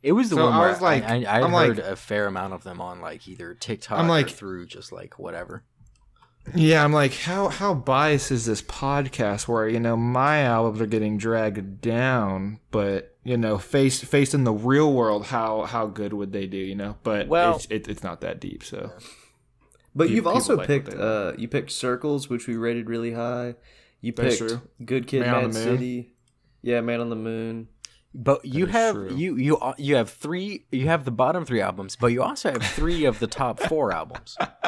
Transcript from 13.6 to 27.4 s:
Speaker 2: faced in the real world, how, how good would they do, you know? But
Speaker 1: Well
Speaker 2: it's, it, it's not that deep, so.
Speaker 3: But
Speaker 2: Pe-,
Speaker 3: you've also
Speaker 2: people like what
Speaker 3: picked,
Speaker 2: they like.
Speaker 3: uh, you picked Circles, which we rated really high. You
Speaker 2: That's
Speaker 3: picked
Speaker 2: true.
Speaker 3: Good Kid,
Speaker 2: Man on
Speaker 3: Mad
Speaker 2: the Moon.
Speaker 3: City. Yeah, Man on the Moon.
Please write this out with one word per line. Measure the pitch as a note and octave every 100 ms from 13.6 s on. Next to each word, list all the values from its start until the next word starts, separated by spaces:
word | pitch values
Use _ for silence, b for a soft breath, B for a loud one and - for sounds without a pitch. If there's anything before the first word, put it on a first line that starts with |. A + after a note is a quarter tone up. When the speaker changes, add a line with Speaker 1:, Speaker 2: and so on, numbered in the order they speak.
| - C#3 C3+ C3
Speaker 2:
faced | - C#3+ C#3
in | D3
the | B2
real | G#2+ A#2+ C#3 D3+
world, | C3 A2+ G#2 G#2
how, | B2+ A2+ A2
how | - A#2 G#2+
good | G2+ G2+
would | G#2 G2
they | G2 G2
do, | F#2+
you | F#2+
know? | G2 G2+ G2+
But | A2+ G#2 -
Speaker 1:
Well | E3 F3 D#3+
Speaker 2:
it's, | -
it, | G#2+ -
it's | G#2
not | F#2+ E2
that | F2 -
deep, | - -
so. | - - - - B B B B _ _ _ _ _
Speaker 3:
But | C#3 E3
Speaker 2:
Pe-, |
Speaker 3:
you've | G#3+ -
also | C4 -
Speaker 2:
people | A3+
like |
what | F#2
Speaker 3:
picked, | C#3+ C#3
Speaker 2:
they | G2+
like. | G#2 G#2+ F#2
Speaker 3:
uh, | -
you | A#2
picked | C3+ -
Circles, | - B2+ B2 D3+ D3 C3+
which | A#2+ -
we | A2+
rated | A#2 A#2 A2+
really | A#2 A#2
high. | A#2 A#2+ B2 B2 A#2+ b b b b
You | A#2
Speaker 2:
That's | A#2+ B2+ A2+
Speaker 3:
picked | A2+
Speaker 2:
true. | A#2+ - _
Speaker 3:
Good | A#2 B2+ A#2+
Kid, | C3+
Speaker 2:
Man | B2
on | B2
Speaker 3:
Mad | A#2+
Speaker 2:
the | A2 A#2
Moon. | B2+
Speaker 3:
City. | B2 B2 A#2+ _ _ _ _ _
Yeah, | B2 A#2
Man | A#2 A#2+
on | A#2
the |
Moon. | A2+ A2 A2+